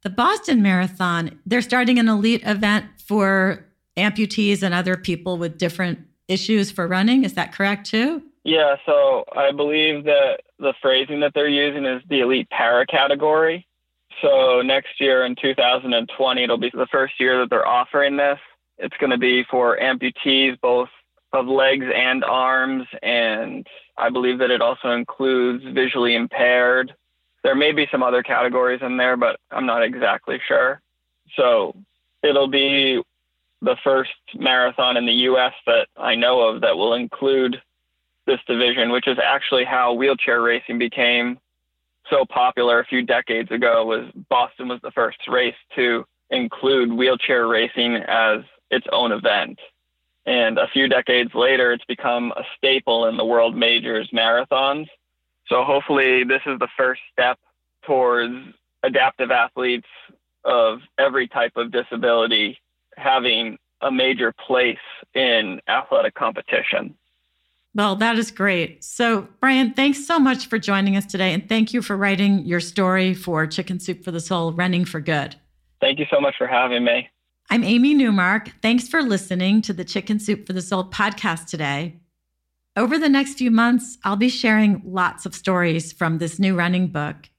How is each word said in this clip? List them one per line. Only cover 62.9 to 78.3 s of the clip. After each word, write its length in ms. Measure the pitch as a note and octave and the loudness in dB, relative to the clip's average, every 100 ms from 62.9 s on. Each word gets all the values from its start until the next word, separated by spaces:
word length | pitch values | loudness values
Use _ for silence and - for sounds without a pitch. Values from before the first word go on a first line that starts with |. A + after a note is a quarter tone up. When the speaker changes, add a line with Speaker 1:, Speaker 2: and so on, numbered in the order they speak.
| - | -6
Speaker 2:
having 600 | C#3 C3 B2 A2+ A2+ G#2+ _ _ | 0 0 0 -2 -4 -10 _ _
a 100 | C#3 | -4
major 420 | C3 C3 B2+ A#2 | 0 0 0 -4
place 440 | - - B2+ B2 A2 - - - | -4 -2 0 0 -2 -12 -20 -8
in 460 | C3+ C3 A#2 G#2 F#2 - | -2 0 2 0 -8 -4
athletic 480 | A2 F#2+ C3 A2 | -4 0 0 0
competition. 800 | - A2+ F#2+ - - - - - - _ _ _ _ _ _ _ | -2 -6 -6 -4 -4 -2 -4 -6 -16 _ _ _ _ _ _ _
Speaker 1:
Well, 220 | G#3 G#3 F#3+ | -2 -2 0
that 220 | A3+ A3+ | 0 0
is 120 | A3 | -4
great. 540 | - G3 F3+ E3 - | -2 -2 0 -4 -8
So, 420 | - - A#3+ A3 G3 _ | -18 -2 0 0 -4 _
Brian, 320 | C4+ C4 B3+ | 0 2 2
thanks 340 | C4+ C4+ C4+ C#4+ | 2 0 0 -2
so 140 | E4 | 2
much 260 | C4+ C4 - | 2 2 -4
for 120 | A3+ | -4
joining 360 | - G3 G3 | 0 0 2
us 120 | G3 G3 | 0 -2
today. 260 | F#3+ F#3 | -2 -2
And 160 | E3 - | -2 -2
thank 240 | A3 A3 | 0 0
you 80 | B3 | -2
for 160 | A#3 G3 | -4 -2
writing 480 | G3+ F#3+ G3+ G3 | 0 2 2 2
your 160 | D#3+ F3 | 0 -4
story 540 | F3 - F#3 F#3 F#3 | -2 0 0 2 0
for 320 | F#3 F3+ D#3+ D#3 | -2 -4 -2 -2
Chicken 340 | - F3+ F3+ | -4 -6 -8
Soup 240 | - F3 | -8 -8
for 60 | - | -8
the 100 | E3+ | -8
Soul, 320 | D#3+ F3+ E3 | -4 -2 -2
Running 320 | E3 F3+ F3+ | -2 -2 0
for 160 | F3 D#3+ | -2 -4
Good. 360 | D3 D3+ C#3 - _ _ _ _ | -2 -2 -4 -12 _ _ _ _
Speaker 2:
Thank 180 | C3+ C#3 | -2 0
you 60 | D3 | 0
so 100 | D3 | 2
much 140 | C#3 - | 0 -2
for 100 | B2+ | -2
having 380 | B2+ B2+ B2 | 0 0 0
me. 240 | A#2+ A#2+ A#2+ _ _ _ _ | 2 0 -4 _ _ _ _
Speaker 1:
I'm 140 | A#3 | 0
Amy 300 | F#3+ A#3 C4+ | 2 4 4
Newmark. 560 | D4 B3 G3+ F3+ | 4 4 2 2